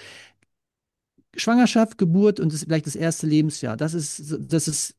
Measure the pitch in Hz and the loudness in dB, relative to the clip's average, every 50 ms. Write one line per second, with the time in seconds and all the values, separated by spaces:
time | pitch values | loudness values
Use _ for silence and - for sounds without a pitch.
0 | - - - - - - _ _ _ _ _ _ _ _ _ _ _ _ _ _ | -18 -20 -20 -20 -20 -20 _ _ _ _ _ _ _ _ _ _ _ _ _ _
1 | _ _ _ _ _ _ - - - 220 233 247 247 214 - 233 220 220 - - | _ _ _ _ _ _ -10 -6 0 2 4 4 4 4 4 2 2 2 0 0
2 | 196 170 165 190 202 214 202 - - 160 156 151 - - 160 160 151 151 - - | 0 2 4 4 4 4 4 2 0 -2 -2 -4 -4 -2 -2 -2 -2 -4 -6 -4
3 | 160 165 160 - - 160 147 151 151 156 143 - - 120 110 110 147 160 165 175 | -2 -2 -2 -2 -2 2 2 2 2 2 -2 -4 -6 -6 -4 -4 -4 -4 -4 -4
4 | 147 143 - - 151 147 156 - 139 131 156 160 - - 151 - - - - | -6 -8 -10 -12 -10 -8 -8 -8 -4 -2 -2 0 0 -2 -4 -4 -6 -8 -8